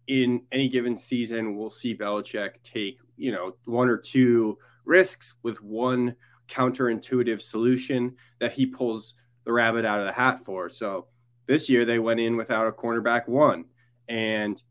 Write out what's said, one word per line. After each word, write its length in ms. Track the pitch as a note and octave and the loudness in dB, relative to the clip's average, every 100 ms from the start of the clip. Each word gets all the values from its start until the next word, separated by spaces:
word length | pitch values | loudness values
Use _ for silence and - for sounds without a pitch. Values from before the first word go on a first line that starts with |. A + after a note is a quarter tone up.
| - | -2
in 340 | C3+ B2 B2 - | 2 2 0 -2
any 180 | C3 C3+ | -2 0
given 280 | B2+ A#2+ A#2 | 0 -2 -4
season, 600 | - B2 A2+ A2+ A2 G2+ | -4 -4 -4 -4 -6 -6
we'll 140 | A2 | -10
see 260 | - A#2+ G#2 | -8 -8 -6
Belichick 680 | G#2 G#2 G2+ G#2+ G2 - | -4 -4 -6 -6 -8 -10
take, 340 | - A2+ G2+ - _ - | -12 -8 -6 -8 _ -8
you 140 | C3 | -6
know, 240 | G2 F#2 - | -4 -6 -10
one 240 | - A#2+ B2+ | -4 0 2
or 80 | A2+ | 2
two 640 | - C3+ B2+ A#2+ A2 G2+ _ _ | 0 4 6 6 2 -4 _ _
risks 500 | - F3 F#3 - - - | 4 6 6 0 -14 -10
with 180 | A#2 G#2+ | -8 -8
one 540 | G#2 A2 B2 B2+ B2 A#2+ _ _ - | -8 -2 0 0 -2 -4 _ _ -12
counterintuitive 920 | - B2+ B2+ B2 A2+ - B2+ A#2+ G#2+ | 0 0 2 0 -2 -2 0 0 -2
solution 760 | - A2 A#2+ B2+ B2+ C3 B2 B2+ - - | -4 0 2 2 0 -2 -2 -6 -20 -6
that 140 | A#2 | -6
he 140 | - C3 | 0 -2
pulls 480 | - B2 A2 - - _ _ | 0 -4 -4 -10 -18 _ _
the 80 | - | -2
rabbit 340 | A#2+ A2+ A2+ G#2+ | 2 4 2 0
out 140 | G#2 | 0
of 60 | G2 | -2
the 60 | |
hat 320 | G#2+ B2 B2+ | 0 0 0
for. 240 | - F#2+ F2 | -6 -8 -8
So 380 | - G#2+ F#2+ - _ _ _ - | -8 -6 -6 -10 _ _ _ -2
this 220 | D3 - | 0 4
year, 160 | B2 | 4
they 140 | A#2 A#2 | 4 2
went 220 | A2+ A#2 | 2 0
in 160 | A2+ A#2 | 0 -2
without 300 | A2+ A2+ A2+ | -2 0 0
a 60 | |
cornerback 560 | A2 A#2 A#2 A#2 A#2 A#2 | -2 -4 -2 0 0 0
one. 360 | C3 D3 F2 E2+ _ _ _ - | 4 4 4 -6 _ _ _ -8
And 540 | A#2 A2 A2 G#2 G2+ _ | -4 -2 -2 -2 -6 _